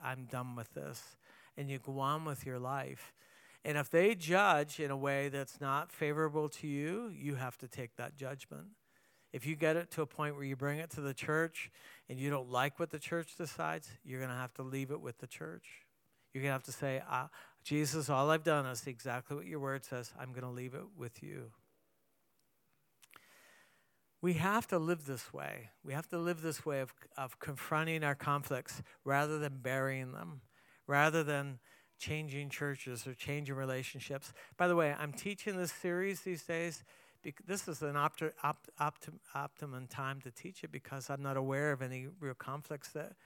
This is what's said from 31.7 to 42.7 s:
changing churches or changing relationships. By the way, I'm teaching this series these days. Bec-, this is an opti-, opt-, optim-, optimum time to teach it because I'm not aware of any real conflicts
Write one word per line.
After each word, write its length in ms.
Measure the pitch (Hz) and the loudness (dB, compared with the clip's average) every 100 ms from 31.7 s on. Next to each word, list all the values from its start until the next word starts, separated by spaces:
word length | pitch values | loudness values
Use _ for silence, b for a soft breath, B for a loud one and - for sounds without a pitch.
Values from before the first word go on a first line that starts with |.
| b b - | b b -8
changing 500 | - 151 156 139 143 | -2 -2 -2 -4 -4
churches 580 | - 143 135 - 120 131 | -2 -2 -2 -4 -6 -6
or 80 | |
changing 400 | 123 - 143 143 | -6 -2 -2 -2
relationships. 760 | 135 131 131 131 135 - 139 - B B - | -2 0 0 -2 -6 -6 -6 -6 B B 4
By 100 | 180 | 8
the 80 | |
way, 180 | 175 151 143 | 8 8 4
I'm 140 | 147 | -2
teaching 440 | 139 202 202 214 185 | -2 -4 -2 -2 0
this 140 | 175 | -2
series 520 | - 180 175 196 185 | 0 0 2 2 0
these 200 | 190 170 | -4 -4
days. 400 | - 165 170 156 B B B B | -2 0 0 -4 B B B B
Bec-, 200 | - - - | -12 -10 -4
this 220 | 196 - | -4 -4
is 120 | 147 | -2
an 120 | 147 | 0
opti-, 380 | 147 151 - 156 - | 2 2 2 -2 0
opt-, 280 | 147 151 - - | -2 -2 -6 -2
optim-, 400 | 151 - - - - 139 | 0 0 -10 -16 -8 -6
optimum 500 | 143 - 147 127 127 | -6 -6 -8 -8 -8
time 340 | - 135 139 | -4 -4 -4
to 100 | 131 | -8
teach 320 | - 175 185 | -12 -12 -10
it 80 | 165 | -10
because 380 | 143 - 135 127 | -10 -8 -8 -4
I'm 120 | 139 | -4
not 140 | 139 135 | 0 0
aware 340 | 135 135 151 | 2 2 2
of 100 | 135 | 2
any 280 | 131 127 131 - | -2 -6 -8 -8
real 160 | 143 | -8
conflicts 540 | 127 - 143 - | -6 -6 -8 -6